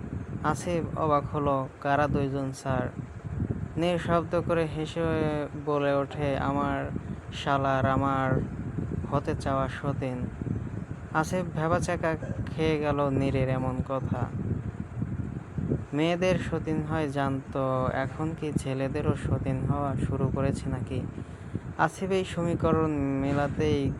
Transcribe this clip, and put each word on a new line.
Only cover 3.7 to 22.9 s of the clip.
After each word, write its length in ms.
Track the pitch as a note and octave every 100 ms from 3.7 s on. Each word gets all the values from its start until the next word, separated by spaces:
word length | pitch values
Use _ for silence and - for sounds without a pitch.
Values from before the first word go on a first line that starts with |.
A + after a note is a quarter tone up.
| -
নীর 200 | E3+ E3+
শব্দ 440 | E3+ E3+ E3 F3 D#3+
করে 200 | E3+ D#3 D#3
হেসে 240 | D#3 E3+ E3 D#3+ D#3 D3 C#3+ D3 C#3+
বলে 280 | D3 C#3+
ওঠে, 440 | C#3 C#3 C#3+ C#3+ C#3
"আমার 540 | C#3 C#3 C#3+ C#3 C#3+ - - - -
শালার 520 | - D3+ C#3 C#3 C3+ C3
আমার 540 | C3+ C#3 C3+ C3 C3+ - - - - - - -
হতে 240 | C#3 D#3 D3
চাওয়া 340 | C#3+ C3+ C3 -
সতীন।" 460 | C#3+ C#3 C3 B2+ B2 - - - - - - - -
আসিফ 420 | D#3 D#3 F#3 F3 D3+
ভ্যাবাচ্যাকা 600 | D#3+ F3 - E3+ E3 D#3+ - - - -
খেয়ে 240 | D#3+ D3+
গেল 300 | D3 C#3+ C#3+
নীরের 400 | C3+ C3+ C3+ C3
এমন 260 | C3 B2+ B2+ -
কথা। 360 | C3+ B2+ B2 B2 - - - - - - - - - - - - - - - -
মেয়েদের 460 | C#3+ E3 F3 F#3 E3+ -
সতীন 320 | E3 D#3 D#3 D3+
হয় 200 | D#3+ D3
জানতো, 800 | C#3+ C#3 C3+ C3+ C#3 C3 C3 B2+
এখন 380 | C3 C3 - D#3 D#3+
কি 120 | D#3 C#3+
ছেলেদেরও 560 | C3+ C3 C3+ D3 D3 C#3
সতীন 500 | - C3+ C3+ C3 C3+
হওয়া 260 | C#3+ C#3+ C3+ -
শুরু 220 | C3+ C#3 C3+
করেছে 340 | C3+ - C3+
নাকি? 320 | B2+ A#2+ C3 - - - - - - - -
আসিফ 320 | D#3+ - F#3+
এই 160 | F#3+ F#3
সমীকরণ 680 | E3+ E3+ E3+ E3 D#3+ D#3